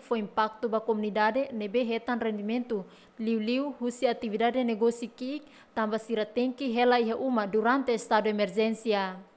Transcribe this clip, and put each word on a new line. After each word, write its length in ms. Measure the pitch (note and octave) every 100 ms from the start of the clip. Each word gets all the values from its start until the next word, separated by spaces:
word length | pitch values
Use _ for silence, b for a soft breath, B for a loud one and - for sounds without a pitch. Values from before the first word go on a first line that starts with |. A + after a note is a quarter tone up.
foi 160 | - A#3
impacto 500 | G3 - A3 - A#3
ba 120 | A3
comunidade, 680 | A3 G#3+ G#3+ G#3 G#3+ B3 C#4
nebe 300 | A3 G#3 A#3+
retan 380 | A#3 A3+ B3+ A#3+
rendimento. 640 | A3+ G#3+ G#3 B3 A#3+ G#3 F#3 B B -
Liu-liu, 560 | A3 A3+ G#3+ B3+ C#4+ -
husi 260 | A#3+ A#3+ B3
atividade 560 | A#3 A3+ G#3 A#3 B3+
negócio 460 | A#3+ G#3+ A#3 A#3 A#3
que 340 | - B3+ D4 B B B
tamba 240 | - G#3+ A3
sira 280 | A3 G#3+ G#3+
tem 260 | A#3+ B3+
que 160 | B3+ C4+
rela 320 | A#3 B3 A#3+
ia 160 | A3+ A3+
uma 300 | C4 A#3 G3+
durante 440 | G#3+ A3+ C4+ C4
estado 300 | A3 - A3
de 60 | G#3+
emergência. 840 | G#3 G3 F#3+ A3 A3 A3+ G3+ F#3+ F#3 -